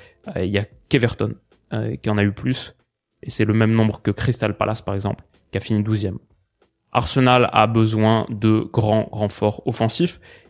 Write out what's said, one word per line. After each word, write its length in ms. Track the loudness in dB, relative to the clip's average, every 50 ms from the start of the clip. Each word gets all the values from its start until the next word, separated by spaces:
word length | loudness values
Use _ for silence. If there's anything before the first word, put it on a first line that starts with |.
| -20 -20 _ _ -14 -10 -6
Euh, 100 | -4 -4
il 60 | -2
y 80 | -2 -2
a 60 | -4 -4 -12 -16 _ 0
qu'Everton, 440 | 0 2 2 2 0 -2 -4 -6 -6 -10 _ _ _ _ _ -10 -8
euh, 220 | -6 -6 -6 -8
qui 160 | -6 -4 -2
en 80 | 2 2
a 40 | 2
eu 100 | 2 0
plus. 420 | -2 -4 -4 -4 -4 -6 -14 -16 _ _ _ _ _ _ _ _ -16 -14
Et 80 | -10
c'est 140 | -2 -2 0
le 100 | 2 2
même 160 | 2 2 2
nombre 320 | 4 2 2 0 0 -2 -4
que 80 | -4
Crystal 440 | -2 -2 -2 -4 -2 -2 -2 -4 -2
Palace, 280 | -2 -2 -2 -2 -4 -6
par 100 | -6 -6
exemple, 300 | -4 -4 -4 -6 -6 -12 _ _ _ _ _
qui 80 | -8
a 40 | -6
fini 200 | -4 0 0 0
douzième. 380 | 0 0 -2 -2 -2 -4 -6 -8 _ _ _ _ _ _ _ _ _ _ _ _ _ _
Arsenal 580 | -2 -2 -2 0 0 2 4 4 4 4 4 2
a 140 | 4 2 2
besoin 640 | 4 4 2 2 2 2 2 2 4 2 2 0 -4
de 400 | -6 0 2 2 2 2 0 -2
grands 380 | -2 0 0 2 2 0 0 -4
renforts 540 | -4 -4 -4 -4 -2 -2 -2 -2 -2 0 0
offensifs. 540 | 0 0 2 0 0 2 0 -2 -2 -2 -8 -20 -20 -20 -20 _